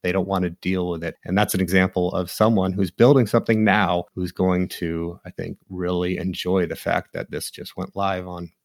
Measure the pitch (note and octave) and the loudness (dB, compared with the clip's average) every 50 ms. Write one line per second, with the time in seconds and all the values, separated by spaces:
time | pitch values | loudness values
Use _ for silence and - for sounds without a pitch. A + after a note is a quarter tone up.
0 | - F2+ F2+ F#2+ F#2 F#2+ G2 F#2 F#2 F2+ F2 _ - F2+ F#2+ F#2 F2+ F2+ F2 E2 | -2 0 0 0 0 0 0 0 0 -2 -4 _ -4 -2 -2 0 -2 -2 -4 -4
1 | E2 E2 - _ _ - F#2 G2 G#2 - - F#2+ F#2+ F2 F#2 F#2+ F#2 F#2 - F#2 | -6 -8 -8 _ _ -2 0 0 0 0 0 -2 0 2 4 2 2 2 2 0
2 | F2+ F2+ E2+ F2+ F2+ E2+ - - G#2+ A2+ A#2 G2+ F#2 F#2+ F2+ F#2+ G2 F#2+ - - | -2 0 0 -2 -4 -4 0 2 4 4 4 4 2 0 0 0 -2 -2 2 4
3 | A#2 B2+ C#3 C3+ A#2+ A2 - A#2 A2 - A2+ A2 G#2+ G#2+ F#2+ G#2+ G2+ F2 F2+ F2 | 6 6 8 6 4 4 2 0 2 2 2 4 4 4 4 4 4 2 0 -2
4 | F2+ - _ - F#2 F2 - - F#2+ F#2 F#2 F2+ F#2 F#2 - - F2+ E2+ E2 E2 | -2 -6 _ -6 -6 -6 -2 0 2 2 2 2 0 -2 -4 -6 -4 -4 -4 -4
5 | E2+ E2+ E2+ - _ - - - F2 F2 F2 _ _ _ F#2+ F#2 F2+ F2 F2+ F2+ | -4 -6 -8 -10 _ -16 -10 -8 -8 -8 -10 _ _ _ -8 -6 -2 -2 0 0
6 | F2+ F2+ F#2 D#2+ E2 F#2+ F#2 - - F2+ F#2 F#2+ F2+ E2 E2 - - E2+ E2 F2 | 0 -2 -2 -2 -4 -4 -6 -4 -2 0 0 0 0 0 -4 -6 -2 -2 -2 -2
7 | - _ _ F2 - - - D2+ - - - - - - - - F#2 F#2+ _ G2 | -2 _ _ -10 -10 -6 -8 -8 -8 -8 -12 -14 -16 -14 -10 -10 -10 -8 _ -4
8 | G2 F#2+ F#2+ F#2 F#2 F2+ F2+ F2 F2 E2+ _ _ | -2 -2 -2 -4 -6 -8 -10 -10 -10 -12 _ _